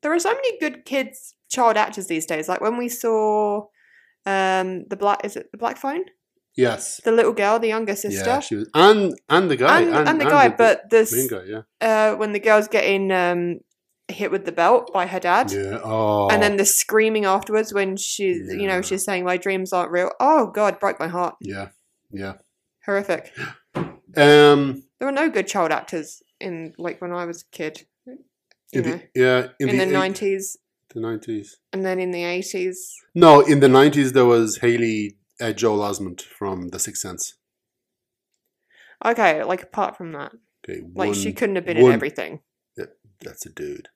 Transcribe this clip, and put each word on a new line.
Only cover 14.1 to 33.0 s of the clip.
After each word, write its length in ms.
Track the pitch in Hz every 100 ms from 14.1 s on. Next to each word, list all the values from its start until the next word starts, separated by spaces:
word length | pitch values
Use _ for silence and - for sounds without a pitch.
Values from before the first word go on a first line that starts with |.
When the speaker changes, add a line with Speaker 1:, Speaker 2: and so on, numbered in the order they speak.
| 196 202
Speaker 1:
with 160 | 190 165
the 60 |
belt 380 | 170 170 240 240
by 120 | 196 180
her 140 | 185
dad. 300 | 175 185 254
Speaker 2:
Yeah. 280 | 101 98 107
Oh. 440 | 110 110 107 104 101
Speaker 1:
And 100 | 107
then 140 | 104 202
the 80 |
screaming 640 | 196 - - 214 220 220 202
afterwards 480 | 196 202 214 220
when 220 | 202 196 190
she's, 400 | - - 196 175 185
you 120 | 190 196
know, 80 | 185
Speaker 2:
Yeah. 40 |
Speaker 1:
she's 240 | 190 190
saying, 200 | 196 185
"My 120 | 180 180
dreams 360 | 196 190 190
aren't 180 | 180 170
real." 220 | 175 185 -
Oh, 260 | - 311 220
God, 320 | 208 208 196
broke 180 | 196 190
my 80 | 165
heart. 260 | 175 175 -
Speaker 2:
Yeah. 300 | - 98 98 _ _ _ _
Yeah. 240 | 98 98 98 _ _ _ _ -
Speaker 1:
Horrific. 460 | 196 202 170 - - - - _
Speaker 2:
<gasps> 100 | - - - _ -
Um, 680 | 147 147 147 147 139 135 - _
Speaker 1:
There 80 | 262
were 40 |
no 160 | 277 320
good 180 | 208 190
child 260 | 208 165
actors 500 | 156 - 170 151 - _ _
in, 320 | - 170 160 -
like, 240 | 170 -
when 100 | 180
I 140 | 175 175
was 160 | 170
a 20 | -
kid. 300 | - 156 156 _ _ -
You 100 | 254 _ _ _ _ _
Speaker 2:
in 100 | 135
the, 80 | 117
Speaker 1:
know, 100 | 170 -
Speaker 2:
yeah, 340 | - 127 127 127 _
in 80 | 135
Speaker 1:
in 80 | 127
Speaker 2:
the 60 |
Speaker 1:
the 60 | 127
Speaker 2:
eight- 20 |
Speaker 1:
nineties. 640 | 123 190 196 202 196 196 - _ _ _
Speaker 2:
the 60 | 117
nineties. 580 | 113 110 107 107 101 - _
Speaker 1:
And 120 | 190
then 140 | 190 185
in 120 | 185
the 120 | 175
eighties. 720 | 175 175 190 196 180 185 - -